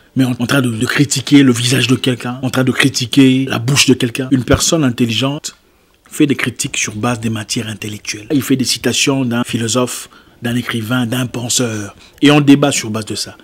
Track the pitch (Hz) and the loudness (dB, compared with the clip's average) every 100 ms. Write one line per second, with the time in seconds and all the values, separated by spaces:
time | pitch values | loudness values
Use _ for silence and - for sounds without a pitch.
0 | _ 131 127 127 117 139 123 110 120 - | _ 0 0 0 0 0 0 -2 -2 0
1 | 143 131 - 143 135 117 120 127 123 123 | 0 0 4 6 6 4 0 0 0 0
2 | 135 120 120 127 131 127 127 113 139 - | 0 -4 -6 -6 -4 0 0 2 0 0
3 | 117 - 131 131 131 120 117 139 - 123 | -2 4 6 4 0 -4 0 2 2 2
4 | 123 123 131 135 120 139 - 170 131 117 | 0 -4 -2 0 2 0 2 2 0 0
5 | 117 107 135 147 - - _ _ _ _ | 0 0 -2 -4 -10 -18 _ _ _ _
6 | _ - 147 - - - 135 - - 107 | _ 0 2 2 -2 -4 -6 -6 -6 -4
7 | 120 120 113 110 107 123 110 101 107 104 | -4 -4 -4 -6 -6 -6 -8 -10 -10 -12
8 | - 104 104 147 120 131 117 - 131 117 | -12 -12 -4 -2 0 0 0 -2 -2 0
9 | 147 135 123 117 123 110 113 123 123 - | 0 0 0 -2 -2 -4 -2 0 -2 -4
10 | - - _ - 120 120 117 120 107 127 | -14 -20 _ -12 -6 -4 -4 -6 -4 -2
11 | 117 127 123 117 117 - 120 107 101 - | -2 -4 -6 -6 -4 -2 -2 -6 -10 -16
12 | - - 143 147 143 139 143 - 113 110 | -20 2 4 6 6 6 4 -2 -4 -6
13 | 104 107 - - | -6 -8 -10 -14